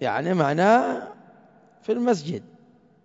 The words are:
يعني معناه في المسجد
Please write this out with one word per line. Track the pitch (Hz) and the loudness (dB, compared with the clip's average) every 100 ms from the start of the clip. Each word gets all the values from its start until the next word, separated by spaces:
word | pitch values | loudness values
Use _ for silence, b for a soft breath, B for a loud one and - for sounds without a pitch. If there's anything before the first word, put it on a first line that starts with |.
يعني | 127 110 160 | -4 -2 -2
معناه | 185 143 151 190 233 - - - - - - - _ _ _ | 0 0 2 4 4 2 -4 -10 -18 -20 -20 -20 _ _ _
في | - | -6
المسجد | 233 240 202 147 123 - - _ _ _ _ | -2 0 0 -2 -10 -12 -20 _ _ _ _